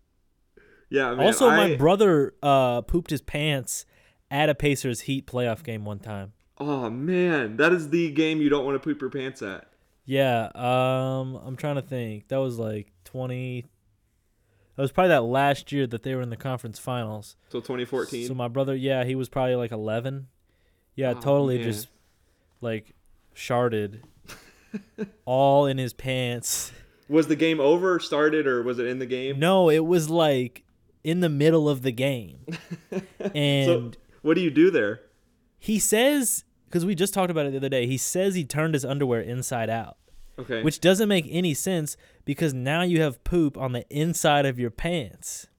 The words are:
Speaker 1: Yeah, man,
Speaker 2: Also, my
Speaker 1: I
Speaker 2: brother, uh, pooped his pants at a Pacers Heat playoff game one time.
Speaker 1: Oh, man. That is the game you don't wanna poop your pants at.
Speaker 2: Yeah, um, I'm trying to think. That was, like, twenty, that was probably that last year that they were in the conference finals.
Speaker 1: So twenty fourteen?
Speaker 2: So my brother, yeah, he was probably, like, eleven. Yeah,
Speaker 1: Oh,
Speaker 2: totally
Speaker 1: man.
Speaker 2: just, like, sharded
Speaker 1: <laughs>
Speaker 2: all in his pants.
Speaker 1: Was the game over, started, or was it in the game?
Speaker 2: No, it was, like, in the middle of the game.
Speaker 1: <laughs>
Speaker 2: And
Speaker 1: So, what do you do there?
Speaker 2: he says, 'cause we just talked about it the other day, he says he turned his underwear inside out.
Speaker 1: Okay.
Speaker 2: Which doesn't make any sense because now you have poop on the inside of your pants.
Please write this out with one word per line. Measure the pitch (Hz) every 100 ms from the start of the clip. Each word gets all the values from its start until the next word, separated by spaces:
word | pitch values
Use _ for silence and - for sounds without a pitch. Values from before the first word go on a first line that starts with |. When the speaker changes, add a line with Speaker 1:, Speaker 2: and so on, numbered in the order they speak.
| _ _ _ _ _ _ _ _ _
Speaker 1:
Yeah, | 139 131
man, | 123 165
Speaker 2:
Also, | 226 254
my | 208 196
Speaker 1:
I | 135
Speaker 2:
brother, | 147 196 208 160 139 -
uh, | 147 139 127 120
pooped | 120 170 175
his | 131
pants | - 147 156 139 120 - - _ _ _ _
at | 139 151
a |
Pacers | 147 147 139 135 117
Heat | - 135 135
playoff | 123 123 110
game | - 110
one | 104 104
time. | 113 104 98 - _ -
Speaker 1:
Oh, | 143 139 120
man. | 120 151 180 180 156 113 113
That | 160
is | 180 151
the | 165 165
game | 143 160 156
you | 147
don't | 143
wanna | 135 135
poop | 156 147
your | 131
pants | 143 131 131
at. | 104 92 - _ _ _
Speaker 2:
Yeah, | - 135 135 120 110
um, | - 123 127 127 131 131 131 131 131
I'm | - 127
trying | 151 143
to |
think. | 131 131 117 107 -
That | 135
was, | 135 117
like, | 110 107 101 _
twenty, | - 127 127 127 127 123 120 _ _ _ _ _ _ _ _ _ _ -
that |
was | 139
probably | - 185
that | 151
last | 117 131 143 143 -
year | 143 127
that | 117
they | 131
were | 131
in | 123
the | 113
conference | 135 127 117 107
finals. | - 123 110 107 104 - _
Speaker 1:
So | 123
twenty | - 127 123
fourteen? | 131 - 123 120
Speaker 2:
So |
my | 127 120
brother, | 123 135 135
yeah, | 135 131
he | 123 131
was | 123
probably, | 139 127 123
like, | 117
eleven. | 113 107 110 127 135 131 _ _ _ _ _ _
Yeah, | - 131 120
Speaker 1:
Oh, |
Speaker 2:
totally | 127 143 139 123
Speaker 1:
man. | 117
Speaker 2:
just, | 107 113 _ _ _ _ _ _ _
like, | 120 110 - _ _ _ _
sharded | - - 123 123 113 104 110 - _ - - - _ _
Speaker 1:
<laughs> | 208 - - 202 -
Speaker 2:
all | - 127 139 139 143
in | 135
his | 127
pants. | - 131 127 123 120 - - - - - _ -
Speaker 1:
Was | 151 151
the | 156
game | 160 160
over, | 139 175 190 175
started, | - 147 151 156 139
or | 123
was | 117 120
it | 120
in | 127
the | 127
game? | 127 131 139
Speaker 2:
No, | 165 190 175
it | 156
was, | 160 180 156
like, | 170 156 135 123 - _ _ _ _
in | 156 175
the | 175
middle | 143 151 165 147
of | 135
the | 131
game. | 117 135 131 95 65 - 165 - 160
Speaker 1:
<laughs> | _ 190 190 - 196
Speaker 2:
And | 151 143 139 135 123 120 -
Speaker 1:
So, | - _
what | 147
do | 165
you | 175
do | 135 175
there? | 165 104 113 - _ _ _ _ _
Speaker 2:
he | - 214
says, | - 214 262 294 240 - - _ _
'cause | 175
we | 170
just | 190 202
talked | 202 180
about | 160 143
it |
the | 135
other | 135
day, | 135 120
he | 131
says | - 180 196
he | 185
turned | 143 147 160
his | 156
underwear | 127 143 135 117
inside | 110 123 123 123 110
out. | 113 107 - _ - - -
Speaker 1:
Okay. | 127 117
Speaker 2:
Which | 135 -
doesn't | 170 190 214
make | 196 147
any | 165 180
sense | 135 - 180 151 - _ _ -
because | 139 165
now | 131 127 156
you | 180 165
have | 156 120
poop | - 175 151 -
on | 131
the | 123 -
inside | 147 160 160 156 147 139
of | 123
your | 120
pants. | - 160 175 107 - - - -